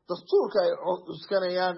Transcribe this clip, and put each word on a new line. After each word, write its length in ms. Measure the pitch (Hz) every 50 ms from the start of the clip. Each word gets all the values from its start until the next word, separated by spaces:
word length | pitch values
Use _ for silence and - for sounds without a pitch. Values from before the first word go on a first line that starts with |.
| _ -
dastuurka 480 | 180 175 - - - 403 269 202 - 202
ay 120 | 175 170 170
cu-, 280 | - 151 175 180 180 -
cuskanayaan 720 | - 165 160 - - 202 190 185 180 180 180 185 185 175